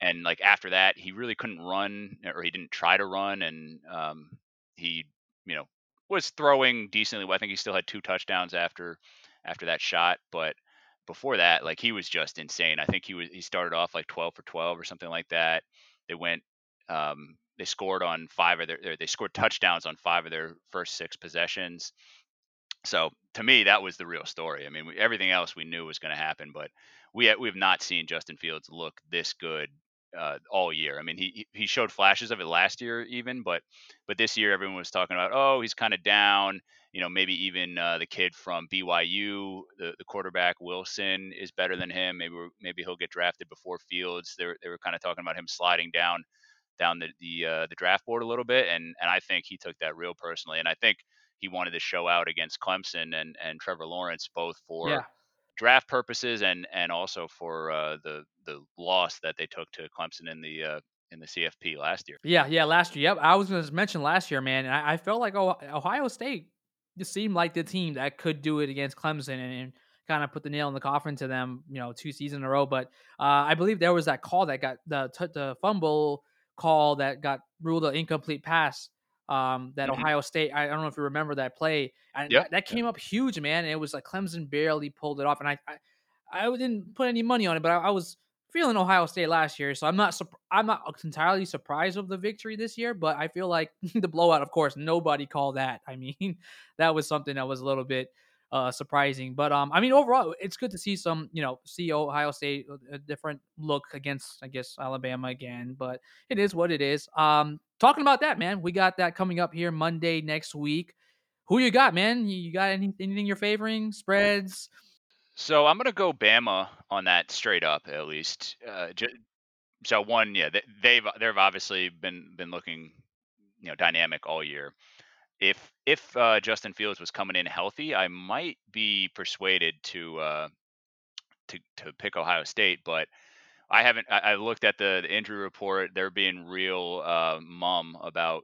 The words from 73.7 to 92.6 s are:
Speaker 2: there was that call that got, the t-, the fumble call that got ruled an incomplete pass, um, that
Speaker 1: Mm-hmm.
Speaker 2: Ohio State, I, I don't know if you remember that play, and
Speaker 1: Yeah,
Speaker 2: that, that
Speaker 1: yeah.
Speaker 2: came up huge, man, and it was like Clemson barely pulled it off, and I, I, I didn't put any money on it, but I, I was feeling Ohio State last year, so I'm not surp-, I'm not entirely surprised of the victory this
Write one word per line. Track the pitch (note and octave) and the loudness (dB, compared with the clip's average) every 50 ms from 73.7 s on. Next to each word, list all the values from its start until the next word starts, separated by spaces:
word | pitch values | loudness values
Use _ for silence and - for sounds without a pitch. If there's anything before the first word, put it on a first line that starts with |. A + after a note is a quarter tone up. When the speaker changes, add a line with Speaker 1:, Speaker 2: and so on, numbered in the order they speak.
| A3 F3+ | 2 4
Speaker 2:
there | E3 F3 F3+ | 4 4 4
was | E3+ D#3 | 4 4
that | D#3 C#3 B2 | 2 0 -2
call | - - F3 F3+ F#3+ | -2 0 2 2 2
that | D#3 C#3 B2+ | 2 0 -2
got, | C#3 C3 C3 - _ D#3+ | -2 -4 -6 -6 _ -4
the | D3+ C#3 C3+ C3 - - | -4 -2 -2 -4 -6 -6
t-, | F3+ E3+ D#3+ | -8 -6 -6
the | D3 C#3 C3+ B2+ - | -6 -6 -6 -4 -2
fumble | - G3 G#3+ G3 D#3+ D#3 D3+ D3+ D3+ D3 C#3+ C#3+ - _ _ _ _ _ _ | 0 0 2 2 2 2 4 4 2 2 0 -2 -8 _ _ _ _ _ _
call | - - E3 D#3 D#3 D3+ D3 D3 C#3 | -2 2 4 6 6 6 6 4 2
that | C#3 C3+ C3+ C3 | 0 -2 -2 -2
got | D3 C#3+ C#3 C3+ - _ _ - | -2 -4 -4 -4 -6 _ _ -6
ruled | D#3+ E3 E3 E3 D#3 | -2 0 0 2 2
an | D3+ C3+ | 2 0
incomplete | D#3 D#3+ D#3+ D#3+ D3+ D3 - D3+ C#3+ - | 0 0 -2 -2 -2 -2 -4 -6 -6 -2
pass, | D#3 E3 E3 D#3 C#3+ - - - - _ _ _ _ _ _ _ - | 0 2 2 2 2 0 -6 -12 -18 _ _ _ _ _ _ _ -2
um, | C#3+ C3+ C3 C3 C3 B2+ B2+ B2+ C#3 C#3 | -2 0 0 0 -2 -4 -6 -8 -6 -4
that | C#3 C3+ | -2 -2
Speaker 1:
Mm-hmm. | C3+ B2+ | -2 0
Speaker 2:
Ohio | C3 D#3 D3+ D3 | 0 2 2 2
State, | C#3 - - E3 D#3 C#3+ | 0 -2 -2 -2 -2 0
I, | C#3+ D3 D3 | 0 0 0
I | C#3+ | 0
don't | D3 D#3 | -2 -2
know | D#3 D3+ | -4 -4
if | C#3+ - | -4 -4
you | D3 | -4
remember | C#3+ C#3 D3+ D#3 D3 D3 | -2 -2 -2 -4 -2 -2
that | C#3 C3 B2+ - - | -4 -4 -4 -4 -2
play, | D#3 D#3+ D#3 D3+ C#3 B2+ - _ _ _ - | 0 0 2 0 0 -2 -6 _ _ _ -8
and | C#3 C#3+ D3 | -8 0 4
Speaker 1:
Yeah, | - - | 4 4
Speaker 2:
that, | - - | 4 4
that | E3 F#3+ G3 - | 2 -2 -2 -2
Speaker 1:
yeah. | - | -2
Speaker 2:
came | A#3+ A#3 | -2 -2
up | A#3 A3 - | -2 -4 -6
huge, | - - - A3+ C4 C4 G3+ D#3+ | -6 -4 -2 0 0 0 -2 -2
man, | D3 D3 D#3 E3+ E3+ | -2 0 0 0 0
and | D#3 | 0
it | D#3 D#3 | -2 -2
was | D3+ C#3 - | -4 -6 -8
like | C#3+ - | -10 -10
Clemson | - - F#3+ G3 F3+ E3 E3+ D#3 C#3 | -8 -6 -6 -6 -6 -6 -8 -8 -4
barely | C#3+ D3 D#3 D#3+ D#3 D3+ D3 D3 | -2 0 2 2 2 0 -2 -6
pulled | - _ - D3+ D3 C#3 | -10 _ -8 -6 -4 -2
it | C#3 | 0
off, | C#3+ D3 C#3+ | 0 0 0
and | C#3+ C#3+ | 0 -2
I, | C#3+ C#3 _ | -4 -4 _
I, | - D3+ D3 _ _ _ _ _ _ _ _ _ - | -12 -16 -16 _ _ _ _ _ _ _ _ _ -10
I | - F3+ G#3 A#3 B3+ B3 | -6 -2 0 0 0 0
didn't | C4 B3+ A#3 G#3 G3 - - | -2 -2 -2 -4 -6 -8 -4
put | - C4 B3 | -2 0 0
any | A#3+ A#3 A#3 | 0 0 2
money | A#3 B3 A#3+ G#3+ F3+ | 2 2 2 2 2
on | E3 | 2
it, | D#3+ | 2
but | D#3 E3 | 2 2
I, | E3+ F3 | 4 4
I | F3 G3 | 4 2
was | G3+ F#3+ E3+ - - _ _ _ _ _ _ _ | 2 0 -2 -6 -10 _ _ _ _ _ _ _
feeling | - E4+ E4+ C4+ A3+ | 0 2 2 4 4
Ohio | G#3 F#3 F3+ F#3+ F#3 E3+ | 4 4 6 6 6 4
State | D#3 - F3+ E3+ D#3 | 4 2 0 2 2
last | E3 D#3+ D#3 D3 - - | 4 4 2 2 0 -2
year, | D3 C#3+ C#3 | -4 -4 -2
so | - D3+ D3+ | 0 0 2
I'm | F3 | 4
not | F#3+ G#3 F#3 | 4 4 2
surp-, | - - F#3+ - - - _ - | 2 -2 -8 -10 -12 -16 _ 0
I'm | F3+ G3 A3 | 2 4 4
not | G#3+ G#3+ - - - D#3 - - | 4 0 -2 -4 -8 -12 -10 -10
entirely | E3 D3 D#3 D#3 F3 F#3+ F#3+ G3 | -8 -2 2 4 4 4 4 0
surprised | - - C#3+ - - C#3+ D3+ E3 F#3+ F3+ G3+ | -2 -6 -8 -6 -4 -2 0 0 0 0 -4
of | G3+ F3+ | -6 -6
the | F#3+ F#3 | -6 -4
victory | F3+ G#3 G#3 G#3+ - A3 A3 | -4 -4 -6 -6 -8 -10 -8
this | G#3 | -6